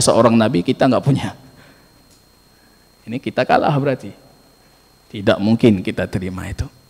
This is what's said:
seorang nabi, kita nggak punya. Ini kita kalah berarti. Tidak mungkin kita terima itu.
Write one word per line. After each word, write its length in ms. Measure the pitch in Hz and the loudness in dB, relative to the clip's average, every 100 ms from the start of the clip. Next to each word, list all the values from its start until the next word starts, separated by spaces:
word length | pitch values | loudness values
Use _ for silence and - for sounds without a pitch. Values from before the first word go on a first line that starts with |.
seorang 320 | - 113 117 113 | 4 4 4 4
nabi, 240 | 107 170 | 2 0
kita 240 | 175 - | -2 0
nggak 160 | 135 104 | 2 2
punya. 320 | 139 135 101 - - - - - _ _ _ _ _ _ _ _ _ _ _ _ - | 0 -2 -4 -12 -20 -20 -20 -20 _ _ _ _ _ _ _ _ _ _ _ _ -12
Ini 80 | 120 | -10
kita 320 | - - 131 | -6 -4 -2
kalah 240 | - - 143 | 0 0 0
berarti. 320 | 139 127 101 - _ _ _ _ _ _ _ _ _ | -2 -4 -8 -20 _ _ _ _ _ _ _ _ _
Tidak 320 | 107 98 101 | -6 -2 0
mungkin 400 | 104 113 120 95 | 2 4 4 2
kita 240 | 90 101 | -2 -6
terima 400 | 92 98 92 92 | -6 -6 -8 -10
itu. 240 | 92 - - _ _ | -10 -10 -10 _ _